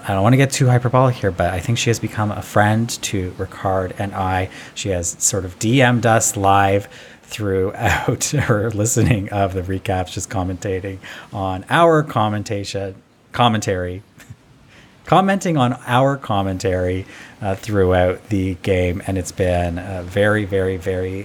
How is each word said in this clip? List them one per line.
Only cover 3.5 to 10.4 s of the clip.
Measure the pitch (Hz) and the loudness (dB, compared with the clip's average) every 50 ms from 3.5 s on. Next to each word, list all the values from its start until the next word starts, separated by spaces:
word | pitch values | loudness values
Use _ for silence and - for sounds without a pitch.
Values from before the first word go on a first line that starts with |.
| - - - 98 95 95 92 90 - - | -8 -4 -2 0 0 0 -2 -2 -4 -6
and | 101 98 98 | -6 -4 -4
I. | 98 95 92 92 92 95 92 - - - - - | -4 -2 0 0 -2 -2 -4 -8 -14 -18 -16 -12
She | - - 101 | -8 -4 -4
has | 92 87 82 - - - | -2 -2 -4 -6 -4 -4
sort | - - - 98 92 | -2 -2 -2 -2 -4
of | 90 90 - | -6 -6 -4
D | 110 110 127 139 | 0 2 4 6
M'd | 123 120 123 117 107 | 6 6 4 4 4
us | 113 113 113 - - - | 4 4 4 2 0 0
live | 104 98 98 98 98 98 95 98 101 101 - - - - - - - - | 2 4 4 6 6 4 4 2 0 -2 -4 -12 -20 -20 -20 -20 -20 -18
throughout | - - - 107 98 95 92 92 98 - - 117 98 78 - - - 123 - - | -14 -8 -6 -2 -2 0 0 0 -2 -2 -2 0 0 0 0 0 -2 -2 -2 -2
<laughs> | - 151 143 - | -2 -2 0 0
her | - 117 104 101 117 | 2 2 2 0 0
listening | 104 101 107 113 - 117 104 - 123 98 98 101 | 0 0 0 0 2 2 4 4 2 2 0 -2
of | 101 101 98 95 | 0 0 0 0
the | 92 92 | 0 -4
recaps, | 90 95 95 95 - - 95 92 90 - | -4 -4 -4 -4 -2 -2 -2 -2 -2 -4
just | - 104 - - | -6 -8 -8 -6
commentating | - 98 | -4 -4